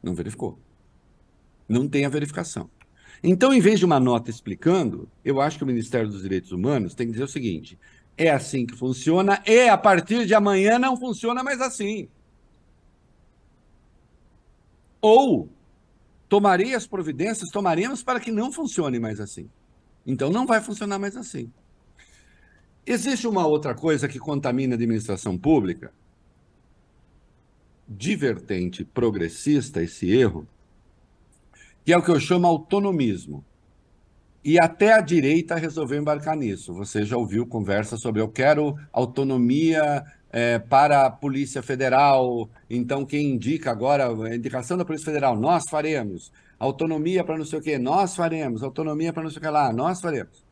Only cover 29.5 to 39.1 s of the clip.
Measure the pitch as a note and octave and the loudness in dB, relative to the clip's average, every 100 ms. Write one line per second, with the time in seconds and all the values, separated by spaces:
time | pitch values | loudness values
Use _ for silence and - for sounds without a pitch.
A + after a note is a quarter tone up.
29.5 | D3 - E2 E2+ - A2+ A#2 A#2+ D#2 - | 0 0 -6 -6 -4 2 4 4 0 -14
30.5 | _ _ _ _ _ _ _ _ _ _ | _ _ _ _ _ _ _ _ _ _
31.5 | _ - _ - F3 E3+ D#3 - F3+ F3 | _ -20 _ 4 4 6 2 2 2 4
32.5 | D#3+ - G3+ G3+ F3 B2 F#2 C#2+ C#2+ - | 2 0 -2 0 0 -2 -2 -8 -18 -18
33.5 | _ _ _ _ _ _ _ _ _ D3 | _ _ _ _ _ _ _ _ _ 2
34.5 | E3 E3 E3 G#3 A3 D#3 E3+ C3+ D#3+ E3 | 4 4 4 6 6 6 2 4 2 0
35.5 | E3+ D#3+ D3+ C#3 D3 D3 D3 D#3 D#3 B2 | -4 -4 -4 -4 -2 -2 -2 -2 -4 -4
36.5 | F#2 - F2+ G2+ G#2+ G#2 B2 G#2+ G#2 A#2+ | -6 -10 -12 -6 -4 -2 -2 -2 -2 -4
37.5 | A#2 G2 G2+ G#2+ A#2 A#2+ G#2+ A2 A2 C3 | -4 -2 -2 -2 -6 -4 -2 -2 0 2
38.5 | D3+ D3+ D3 - - B2+ | 4 0 -4 -6 -4 -2